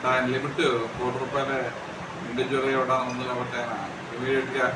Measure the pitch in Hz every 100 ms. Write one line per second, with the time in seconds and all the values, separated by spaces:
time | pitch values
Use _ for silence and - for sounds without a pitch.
0 | 127 127 127 131 143 147 151 120 113 127
1 | 123 127 127 139 139 131 123 - - -
2 | - - 120 123 131 135 135 131 127 131
3 | 127 123 127 123 123 123 120 120 - -
4 | - 117 131 135 127 131 127